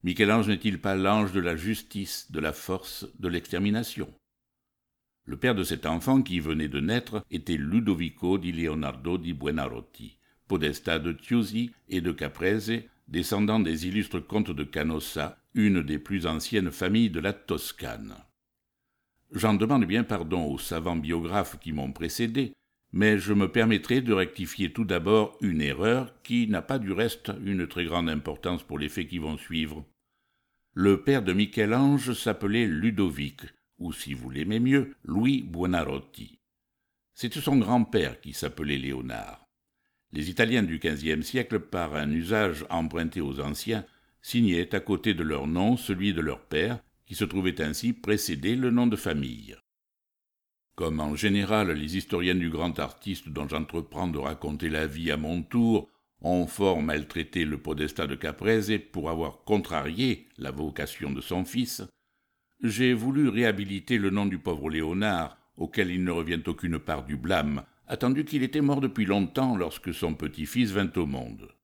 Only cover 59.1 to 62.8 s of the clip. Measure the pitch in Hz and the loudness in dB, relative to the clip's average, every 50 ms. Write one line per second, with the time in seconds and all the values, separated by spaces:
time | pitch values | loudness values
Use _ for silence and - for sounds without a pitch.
59.1 | 82 80 82 73 - - _ - 107 104 85 - 85 76 69 76 82 101 131 127 | -2 -2 -4 -6 -6 -12 _ 2 2 2 2 0 -4 -2 -2 -2 -2 0 0 0
60.1 | 101 - - _ _ - 65 67 67 69 78 76 69 - 73 - - - - 71 | 0 -2 -6 _ _ -10 -8 -8 -6 -4 -6 -6 -4 -6 -6 -6 -6 -6 -6 -4
61.1 | 67 65 - - 87 90 90 - - 120 123 120 - - 95 - _ _ _ _ | -4 -6 -4 -4 -2 -2 -2 -2 -2 -4 -2 -2 -6 -10 -12 -14 _ _ _ _
62.1 | _ _ _ _ _ _ _ _ _ _ - 113 104 113 | _ _ _ _ _ _ _ _ _ _ -4 -2 0 4